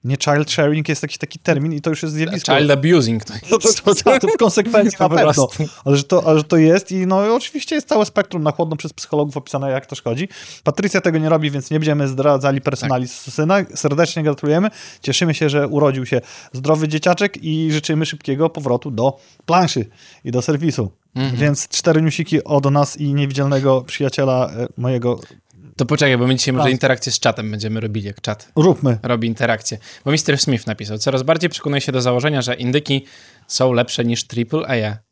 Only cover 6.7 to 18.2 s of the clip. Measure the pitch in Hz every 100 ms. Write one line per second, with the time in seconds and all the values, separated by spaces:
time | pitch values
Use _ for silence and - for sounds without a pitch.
6.7 | 185 190 190 185 185 208 240 - 294 -
7.7 | 302 - 220 208 - 202 175 151 - 165
8.7 | 147 156 - - 151 147 143 - 139 139
9.7 | 131 - - - 117 190 - - - 156
10.7 | - 202 190 180 160 156 160 151 143 131
11.7 | 156 156 147 139 131 139 139 139 135 143
12.7 | 135 131 131 123 - - - 156 196 185
13.7 | - 147 143 165 - 151 139 151 156 208
14.7 | - - - - 135 170 151 151 147 143
15.7 | 147 147 135 127 127 - - - 127 139
16.7 | 156 156 156 180 175 202 151 160 156 160
17.7 | 151 151 156 160 151